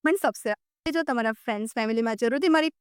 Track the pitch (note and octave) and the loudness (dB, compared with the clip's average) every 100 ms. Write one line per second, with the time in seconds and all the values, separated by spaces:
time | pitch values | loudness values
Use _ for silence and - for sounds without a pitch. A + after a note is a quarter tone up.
0 | D#4 G4 - - A3+ G#3 _ _ - D#4+ | 2 2 0 -2 -6 -6 _ _ -2 -2
1 | D4 B3 A3 A3 - G#3 A3 - A3 A3+ | 0 0 -2 -4 -6 -6 -4 -4 -2 0
2 | A3+ A3 A#3 C#4 F4+ D#4+ D#4 _ | -2 0 0 2 4 4 2 _